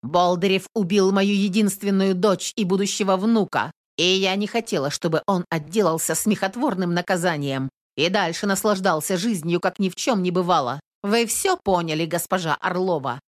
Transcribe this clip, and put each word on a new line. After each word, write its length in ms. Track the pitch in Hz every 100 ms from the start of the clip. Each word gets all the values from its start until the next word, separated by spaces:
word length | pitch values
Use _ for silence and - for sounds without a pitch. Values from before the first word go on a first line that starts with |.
Болдырев 640 | 123 175 180 180 190 190 -
убил 360 | 233 180 202 190
мою 240 | 196 196
единственную 800 | 202 202 190 208 - 202 196 190
дочь 380 | 185 208 185 -
и 100 | -
будущего 520 | 190 190 196 - 196 190
внука, 540 | 214 226 185 135 107 - _ -
и 80 |
я 320 | 175 190 190 196
не 100 | 208
хотела, 440 | 233 226 175 139
чтобы 320 | - 170 160 -
он 200 | 190 -
отделался 680 | 165 147 196 185 160 -
смехотворным 800 | 160 - 180 190 240 285 190 175
наказанием 760 | 175 180 185 175 156 143 135 135 _ _ -
и 140 | 160
дальше 360 | 202 175 165 202
наслаждался 680 | 190 214 190 190 160 - 185
жизнью, 420 | 220 196 160 175
как 200 | 185 -
ни 100 | 190
в 60 |
чём 280 | - - 220
не 80 | 180
бывало. 500 | 175 175 170 127 139 _ _
Вы 240 | 202 226 226
всё 300 | - 392 359
поняли, 500 | - 180 165 156 165
госпожа 500 | 170 - 185 165 147
Орлова? 600 | 185 180 185 165 131 123